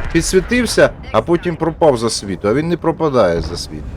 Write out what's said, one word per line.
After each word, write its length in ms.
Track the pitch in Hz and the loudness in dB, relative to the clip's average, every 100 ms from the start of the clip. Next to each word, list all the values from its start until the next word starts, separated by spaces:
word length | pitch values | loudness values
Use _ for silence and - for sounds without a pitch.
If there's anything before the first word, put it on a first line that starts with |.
| - | -2
підсвітився, 760 | 165 - 185 - 247 220 185 131 - - | 0 2 0 2 -2 0 4 2 2 -2
а 100 | 110 | -2
потім 340 | 117 175 175 160 | 2 0 -2 -2
пропав 420 | 160 160 160 120 | -4 2 2 4
за 120 | 113 | 0
світу, 380 | - 101 85 101 | -4 -6 -2 0
а 60 | |
він 140 | 131 165 | 0 0
не 100 | 170 | -2
пропадає 640 | 160 156 160 127 92 85 | -2 0 0 4 4 2
за 160 | 80 85 | -2 -8
світ. 260 | - 76 69 | -10 -12 -12